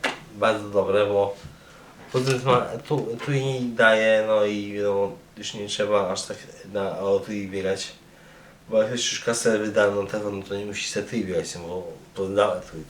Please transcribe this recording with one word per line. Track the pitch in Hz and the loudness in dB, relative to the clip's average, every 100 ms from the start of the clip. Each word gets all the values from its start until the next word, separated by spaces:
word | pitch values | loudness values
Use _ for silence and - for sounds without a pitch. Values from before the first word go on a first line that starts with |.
| - - - 104 | -6 -6 -14 0
bardzo | 110 104 104 | 2 2 0
dobre, | 101 95 101 101 | 0 4 4 4
bo | 101 98 - - - - - - - - | 4 2 -2 -14 -20 -20 -20 -20 -20 -4
prezent | 127 131 127 131 | -2 2 0 4
ma | 123 - 117 | 2 2 -6
etu-, | - 147 113 | -2 -2 -2
etui | 120 - 139 135 131 123 113 | -6 -2 -2 0 -2 -4 4
daje, | 113 110 110 110 110 | 6 6 6 4 4
no | 107 104 | 4 2
i | 104 101 | 0 -4
wiadomo, | 101 101 98 98 92 - - | -2 0 0 -2 -4 -18 -12
już | 101 | -10
nie | 104 104 | -8 -8
trzeba | - 104 104 92 | -2 2 2 2
aż | 95 | -2
tak | - 101 - - 95 | -6 -10 -12 -18 -8
na, | 101 95 87 | -4 -4 -2
o | 98 98 | 2 2
etui | 110 104 98 | 0 -6 -4
biegać. | 95 95 95 - - - - - - - - - | -4 -2 -2 -4 -12 -20 -20 -20 -20 -20 -20 0
Bo | 110 | 2
jak | 110 | 2
ktoś | 120 - | 0 -2
już | - | -2
kasę | - 113 117 107 | -2 0 2 2
wyda | 107 107 101 | 2 2 2
na | 101 98 | 2 -2
telefon, | 107 104 98 | -4 -4 -6
no | 98 | -6
to | 101 | -6
nie | 104 | -6
musi | 98 - | -6 -4
z | 104 | -4
etui | 101 117 95 | -4 -4 -2
biegać, | 85 80 87 87 | -2 -2 -8 -8
bo | 92 85 - - - | -8 -8 -14 -16 -6
poddał | 95 101 104 90 | -2 2 2 0
etui, | - 80 76 | -8 -14 -8